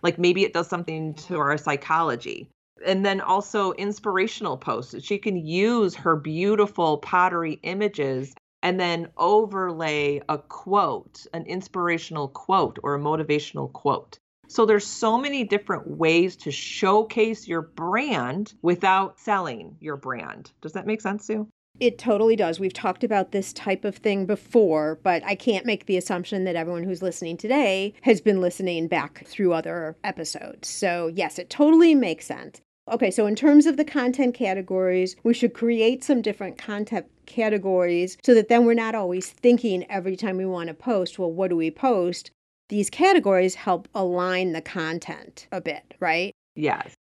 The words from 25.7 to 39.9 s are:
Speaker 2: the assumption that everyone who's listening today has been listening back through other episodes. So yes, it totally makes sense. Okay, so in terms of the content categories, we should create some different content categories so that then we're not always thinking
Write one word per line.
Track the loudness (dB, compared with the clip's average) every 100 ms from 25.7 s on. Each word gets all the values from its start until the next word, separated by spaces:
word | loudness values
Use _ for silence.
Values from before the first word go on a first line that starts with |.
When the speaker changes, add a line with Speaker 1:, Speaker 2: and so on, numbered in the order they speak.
| -4 0
Speaker 2:
the | -2
assumption | -2 -6 -4 -4
that | -2
everyone | -4 -4 -6
who's | -6 -4
listening | -4 -6 -8 -8
today | -2 2 2 0 -4 -2
has | 4 4
been | 4 2
listening | 0 -2 -4 -2 -2
back | -2 -4 -12 -20
through | -2 0
other | 0 -2 -8 -8 -8
episodes. | -10 -8 -10 -10 -14 -14 -14
So | -4 -2 0 -4
yes, | -2 -4 -6
it | -12
totally | 2 6 8 8 6
makes | 4 -4 -8
sense. | -12 -12 -20 _ _ -6
Okay, | 0 0
so | 2 0
in |
terms | 4 8 8 8
of | 2
the |
content | 0 0 -2 0 0 0
categories, | -4 -4 -4 0 2 2 0 -2
we | 0
should | 2 2
create | 0 -2 2 2 0
some | 0 0
different | 0 -6 -10 -10
content | -10 -8 -4 -6 -8 _ -12
categories | -2 0 0 0 2 2 0 -2 -2
so | 6
that | 6 8
then | 6
we're | 6
not | 4 0
always | -4 -4 -4 -8
thinking | 2 4 6 4 -2 -4